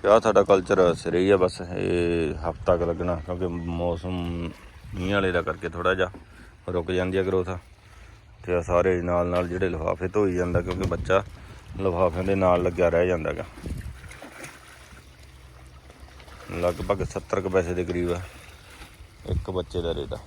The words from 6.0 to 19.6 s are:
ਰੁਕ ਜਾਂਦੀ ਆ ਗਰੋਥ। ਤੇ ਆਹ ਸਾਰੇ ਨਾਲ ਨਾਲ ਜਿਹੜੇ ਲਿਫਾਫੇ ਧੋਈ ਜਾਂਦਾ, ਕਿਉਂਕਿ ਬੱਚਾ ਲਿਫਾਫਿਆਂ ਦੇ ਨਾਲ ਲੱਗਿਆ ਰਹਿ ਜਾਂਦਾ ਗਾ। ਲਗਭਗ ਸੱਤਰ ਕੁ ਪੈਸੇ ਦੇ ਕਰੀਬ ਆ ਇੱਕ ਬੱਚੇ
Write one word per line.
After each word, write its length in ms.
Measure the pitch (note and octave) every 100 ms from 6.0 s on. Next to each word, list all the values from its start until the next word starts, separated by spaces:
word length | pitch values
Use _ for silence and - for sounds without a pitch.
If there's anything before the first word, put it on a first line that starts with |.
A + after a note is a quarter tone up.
| F2+ F#2 - - - - -
ਰੁਕ 240 | F2+ E2+
ਜਾਂਦੀ 260 | F2+ F#2 F#2
ਆ 40 |
ਗਰੋਥ। 260 | F#2 F#2+ F2+ F2+ - - - - - - - -
ਤੇ 100 | -
ਆਹ 80 | F2
ਸਾਰੇ 400 | E2+ F2 F#2 F2+
ਨਾਲ 240 | F2 F2 F2
ਨਾਲ 220 | F2 F2+
ਜਿਹੜੇ 200 | F2+ F#2
ਲਿਫਾਫੇ 400 | E2+ D#2+ E2+ F2+
ਧੋਈ 260 | G#2 G2+
ਜਾਂਦਾ, 260 | F2+ F2+ F2
ਕਿਉਂਕਿ 260 | F2 F2+ F#2
ਬੱਚਾ 360 | E2+ - F#2+ G2 - - - - -
ਲਿਫਾਫਿਆਂ 460 | F#2+ F2 F#2 E2+
ਦੇ 100 | F#2
ਨਾਲ 280 | G2 F#2 F2
ਲੱਗਿਆ 260 | F2+ F2 F2
ਰਹਿ 180 | E2+ F2+
ਜਾਂਦਾ 260 | F2 D#2
ਗਾ। 120 | D2 - - - - - - - - - - - - - - - - - - - - - - - - - - - - - - -
ਲਗਭਗ 540 | E2+ F2 F2 - G2+
ਸੱਤਰ 360 | F#2 F#2+ - F#2+
ਕੁ 100 | F#2
ਪੈਸੇ 240 | F#2 F2
ਦੇ 100 | F2+
ਕਰੀਬ 280 | F2 F2 F2
ਆ 80 | F2 F#2 - - - - - - - - - -
ਇੱਕ 240 | F#2 -
ਬੱਚੇ 320 | F#2